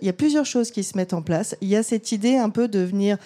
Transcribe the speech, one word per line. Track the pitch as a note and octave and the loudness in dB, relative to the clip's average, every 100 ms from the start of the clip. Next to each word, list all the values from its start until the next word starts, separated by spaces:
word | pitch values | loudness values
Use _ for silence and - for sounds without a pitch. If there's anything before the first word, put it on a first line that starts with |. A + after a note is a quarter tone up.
il | G3 | -4
y | |
a | |
plusieurs | F3+ D4+ D4+ C4 | 0 2 2 0
choses | B3 A#3 | 0 -2
qui | - | -4
se | F#3+ F#3+ | -6 -4
mettent | F3+ | -2
en | E3+ | -4
place. | D#3+ E3 A3 - | -2 -2 -2 -6
Il | G3 | 0
y | G#3 | 0
a | |
cette | A3+ A3+ - | 2 -2 -2
idée | A3 A#3 C4 | 0 2 2
un | G#3+ | 2
peu | G#3+ A#3+ | 0 0
de | G3+ | 0
venir | F3+ G3 G3+ G3+ | 0 0 0 0